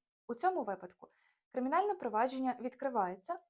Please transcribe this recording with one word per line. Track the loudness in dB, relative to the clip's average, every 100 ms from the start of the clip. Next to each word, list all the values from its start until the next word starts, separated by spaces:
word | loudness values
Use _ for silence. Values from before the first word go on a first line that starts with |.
| _ _ -10
У |
цьому | 0 0 2
випадку | -2 -4 -8 -16 -20 _ _ _ _
кримінальне | -4 2 2 2 0
провадження | 0 2 2 2 0 0
відкривається | -4 -4 -2 2 0 -2 -8 -8 -6